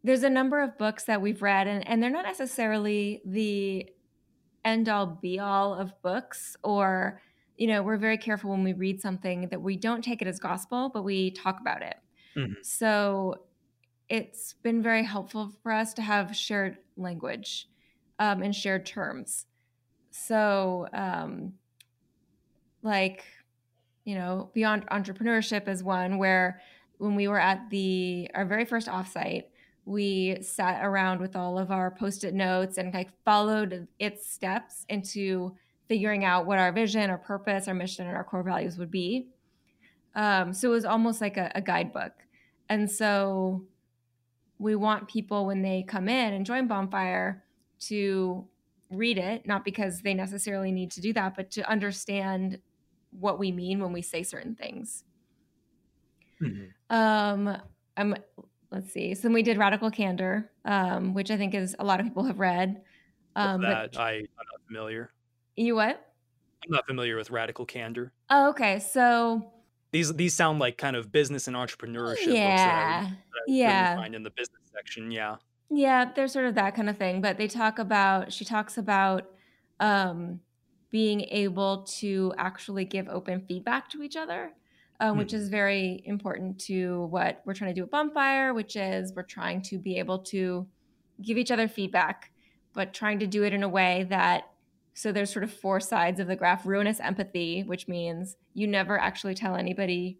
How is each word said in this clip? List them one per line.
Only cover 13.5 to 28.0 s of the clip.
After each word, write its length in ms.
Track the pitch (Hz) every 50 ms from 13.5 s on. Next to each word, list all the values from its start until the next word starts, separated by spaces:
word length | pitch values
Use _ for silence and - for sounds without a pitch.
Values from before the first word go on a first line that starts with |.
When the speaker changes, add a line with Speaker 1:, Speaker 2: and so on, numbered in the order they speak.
| _ _ _ _ _ _ _ _ _ _ _ _
Speaker 1:
it's 440 | 226 226 220 - - - - - - _
been 200 | - 233 226 233
very 220 | 220 233 226 220 226
helpful 500 | 214 208 202 185 - - 214 214 202 208 _ _
for 80 | 233
us 220 | 220 220 226 220 -
to 60 | -
have 340 | 220 214 208 202 196 185 214
shared 420 | - - - 214 202 196 185 185 - _ _ _
language, 720 | - 185 180 175 165 - 262 - 240 202 - - - - _ _ _ _ _ _ _ _ _ _ -
um, 220 | 208 208 202 190
and 120 | 185 202 202
shared 320 | 202 - 196 190 190 190
terms. 600 | - - 208 180 151 - - - - - - - _ _ _ _ _ _ _ _ _ _ _ _ _
So, 760 | - - - - 226 214 214 208 202 196 190 185 180 180 175 -
um, 640 | - - 196 185 180 170 160 - - - 185 185 190 _ _ _ _ _ - _ _ _ _ _ _ _ _ _ _ _ _ _ _ _ _ _ _ _
like, 420 | - 220 208 196 190 190 190 - - - - - _ _ _ _ _ _ _ _ _ _ _ _ _
you 100 | 214 202
know, 340 | 185 180 180 185 190 190 190 _
Beyond 340 | 226 220 214 214 208 208
Entrepreneurship 800 | - - 208 190 196 190 - 226 233 233 226 214 - 220 208 202
is 160 | 202 196 180 185
one 340 | 190 190 185 180 180 196
where 440 | 190 190 190 185 185 185 180 185 - - - - - _ _ _
when 180 | _ 202 208 202
we 120 | 202 202
were 120 | 202 208 202
at 300 | 170 185 190 190 240 214
the, 600 | 196 196 190 190 185 185